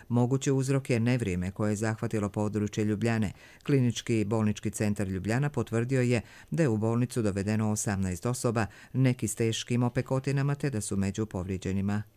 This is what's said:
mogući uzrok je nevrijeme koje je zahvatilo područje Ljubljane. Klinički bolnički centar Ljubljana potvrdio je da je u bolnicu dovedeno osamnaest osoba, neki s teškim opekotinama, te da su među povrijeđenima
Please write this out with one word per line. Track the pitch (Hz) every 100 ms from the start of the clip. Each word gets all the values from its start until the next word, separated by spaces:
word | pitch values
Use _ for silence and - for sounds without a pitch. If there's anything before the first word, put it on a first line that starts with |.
| -
mogući | 120 120 135 143
uzrok | 135 131 139 135
je | 120
nevrijeme | 117 127 104 90 90
koje | - 107
je | 104
zahvatilo | 113 110 117 110 101
područje | 107 104 104 104 -
Ljubljane. | 107 104 117 113 107 - - -
Klinički | - 139 123 113 - 117
bolnički | 101 110 107 104 110
centar | - 107 104 95
Ljubljana | 95 95 120 139
potvrdio | - 113 113 120 135
je | 123 120 - - -
da | 151
je | 156
u | 110
bolnicu | 113 117 123 -
dovedeno | 104 95 98 107 107
osamnaest | 107 - 98 95 90 120
osoba, | 123 123 113 104 - -
neki | 131 131 123 107
s |
teškim | - 113 110 - 120
opekotinama, | 123 131 123 131 135 139 139
te | 143 131
da | 110
su | - 98
među | 98 98 -
povrijeđenima | 98 90 95 98 95 98 104 107